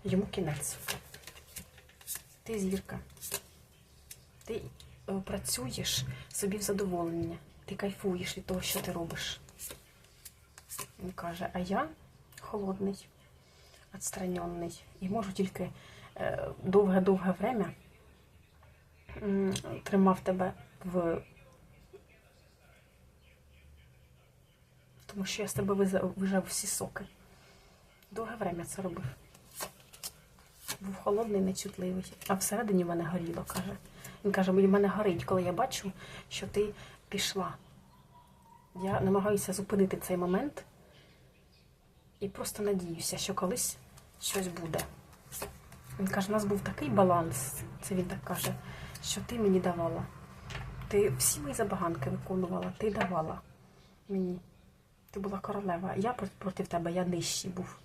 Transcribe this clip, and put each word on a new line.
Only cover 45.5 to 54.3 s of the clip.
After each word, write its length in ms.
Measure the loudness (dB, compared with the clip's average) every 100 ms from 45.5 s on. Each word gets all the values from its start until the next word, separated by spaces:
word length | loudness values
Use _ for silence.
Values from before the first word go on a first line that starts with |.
| -10 -18 -20 -14 -4
Він 80 | 0
каже, 220 | 0 2
«У 20 |
нас 140 | 2 2
був 160 | 2
такий 280 | 0 -4 2
баланс», 720 | 8 8 8 4 -2 -4 -6 -8 -10
це 140 | -2 0
він 100 | 0
так 180 | -4
каже, 320 | -4 -2 -2 -4 -8 -12 -12 -10
«що 180 | -4 -4
ти 180 | -4 4
мені 200 | 6 6
давала. 440 | 4 2 0 0 -6 -10 -16 -16 -10 -10 -8 -10 2
Ти 220 | 4 4
всі 300 | 4 2 0
мої 140 | -4
забаганки 560 | 0 0 2 0 0 -2
виконувала, 640 | -4 -2 0 0 -2 -4 -2
ти 140 | -2
давала 500 | 2 0 2 0 -4 -12 -20 -20 -20 -20 -20 -4
мені. 300 | 0 0